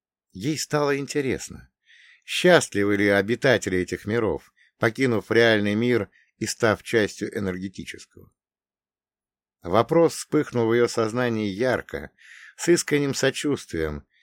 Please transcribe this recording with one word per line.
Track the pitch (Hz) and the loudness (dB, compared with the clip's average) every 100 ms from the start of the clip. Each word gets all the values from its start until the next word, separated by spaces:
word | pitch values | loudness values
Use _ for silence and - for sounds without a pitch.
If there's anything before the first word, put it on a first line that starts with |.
| _ _ _ | _ _ _
Ей | 90 123 151 | -8 -6 -6
стало | - 151 147 139 | -4 0 0 -2
интересно, | 139 147 135 92 - - - _ _ _ _ _ | -4 -4 -4 -4 -8 -16 -20 _ _ _ _ _
счастливы | - - 180 165 - 101 101 101 | -8 2 6 6 4 0 0 4
ли | 104 | 4
обитатели | 101 98 120 135 107 101 92 | 4 2 0 2 2 0 -4
этих | 87 90 101 | -4 -6 -4
миров, | 117 107 78 - _ _ _ | -2 -2 -4 -10 _ _ _
покинув | 117 110 131 107 - | -4 0 0 0 2
реальный | 113 117 107 104 | 4 6 4 2
мир | 104 120 117 98 _ _ _ | 0 0 0 -2 _ _ _
и | 107 | -8
став | - 113 98 | 0 0 0
частью | - 117 101 - 104 - | 0 0 0 -4 -8 -6
энергетического. | 98 92 95 - - - - - - _ _ _ _ _ _ _ _ _ _ _ _ _ | -6 -6 -10 -12 -16 -18 -20 -20 -20 _ _ _ _ _ _ _ _ _ _ _ _ _
Вопрос | 85 101 117 165 160 | -2 0 2 2 2
вспыхнул | - - 151 143 120 113 | 0 -2 -2 0 -2 0
в | |
ее | 120 120 | 2 2
сознании | - 110 120 123 113 104 | 0 -2 -2 -2 -2 -4
ярко, | 95 127 104 - 73 76 _ - - - - | -2 -2 -2 -6 -12 -12 _ -20 -20 -20 -6
с | - | 0
искренним | 170 - 147 143 | 0 2 -2 -2
сочувствием, | 127 135 - 147 127 - 82 78 73 - _ | 0 -2 0 -4 -4 -4 -6 -6 -6 -14 _